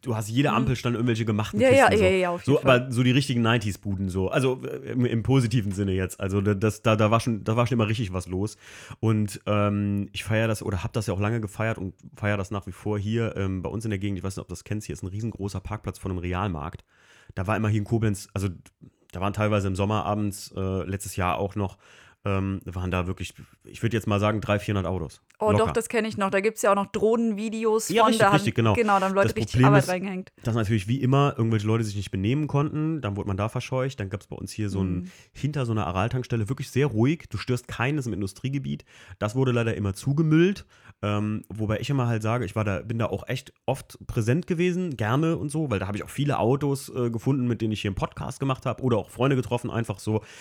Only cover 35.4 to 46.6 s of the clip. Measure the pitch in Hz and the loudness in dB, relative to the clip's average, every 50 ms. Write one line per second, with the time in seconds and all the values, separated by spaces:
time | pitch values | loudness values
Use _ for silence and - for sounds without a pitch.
35.4 | - 143 147 147 127 117 110 107 80 80 87 95 101 117 123 127 120 - 120 113 | -4 -4 -2 -2 -2 -2 0 -2 -2 0 0 0 0 0 -2 -4 -4 -2 -2 -2
36.4 | 107 95 139 - 135 - - 131 147 139 110 107 117 139 170 - - - - 98 | -2 -2 -4 -6 -6 -4 0 0 0 2 2 2 2 2 2 0 -6 -10 -10 -8
37.4 | - - 123 123 - - - - 117 135 151 147 120 120 92 90 101 95 - - | -4 -2 -4 -4 -4 -8 -4 -2 -2 -2 0 -2 -4 -4 -4 -4 -6 -6 -8 -8
38.4 | - 131 139 143 135 139 147 151 - _ - - - - - - 98 107 113 131 | -6 -4 -4 -4 -4 -4 -8 -8 -10 _ -20 -20 -20 -16 -8 -4 -4 -2 0 2
39.4 | 135 127 120 117 113 113 76 82 104 98 95 - - 139 143 151 165 156 156 160 | 2 2 2 2 2 0 0 0 0 -2 -2 -2 -2 -2 2 2 4 4 6 6
40.4 | 175 196 196 - - _ _ _ - - - - - 104 104 104 107 107 107 - | 6 6 2 -2 -8 _ _ _ -20 -20 -12 -4 -2 0 0 0 0 -2 -2 -4
41.4 | - - 101 107 110 104 107 - 120 - 143 135 123 117 117 107 107 110 117 123 | -8 -10 -8 -6 -2 -2 -2 -2 -2 -2 0 0 0 0 0 0 0 0 -2 -2
42.4 | 113 87 - 110 107 104 95 - - 110 117 113 113 - 95 98 - - 127 131 | -2 -4 -2 -2 -2 0 -2 -2 -4 -4 -2 -2 0 -2 -2 -4 -4 -6 -6 -6
43.4 | - - _ _ - - 135 - - - - - - - - 123 104 113 127 175 | -8 -12 _ _ -4 -4 -4 -4 -6 -16 -18 -18 -10 -4 -2 0 2 2 0 0
44.4 | - - 180 160 180 180 170 180 185 170 135 - 113 107 120 143 160 165 165 85 | 0 -2 -2 0 0 0 0 0 -2 -4 -4 -2 -2 0 2 2 2 2 0 -2
45.4 | 120 151 - 160 160 135 107 92 95 95 104 98 - - - - 143 143 131 - | -4 -4 -4 -4 -2 0 -2 -2 -2 -4 -6 -6 -6 -8 -4 -2 -2 0 0 2
46.4 | 101 113 135 139 | 2 2 2 2